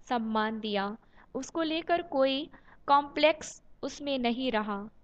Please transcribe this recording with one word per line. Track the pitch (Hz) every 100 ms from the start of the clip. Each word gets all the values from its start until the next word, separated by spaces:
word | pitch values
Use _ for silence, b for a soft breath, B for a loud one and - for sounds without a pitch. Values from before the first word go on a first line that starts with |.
| -
सम्मान | 247 220 220 214 220
दिया। | 214 202 202 220 b b b
उसको | 247 269 -
लेकर | 320 311 330 349 349
कोई | 285 269 269 320 B B B -
कॉम्प्लेक्स | 285 285 - 302 311 - - - -
उसमें | 269 - 285 269
नहीं | 240 233 262
रहा। | 220 214 202 208 -